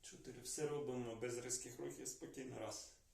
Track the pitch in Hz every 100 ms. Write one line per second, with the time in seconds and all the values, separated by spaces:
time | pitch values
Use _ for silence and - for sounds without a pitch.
0 | - 180 131 123 123 - 151 147 127 127
1 | 120 110 120 120 120 120 131 120 143 143
2 | 131 - - - 127 113 107 - - -
3 | -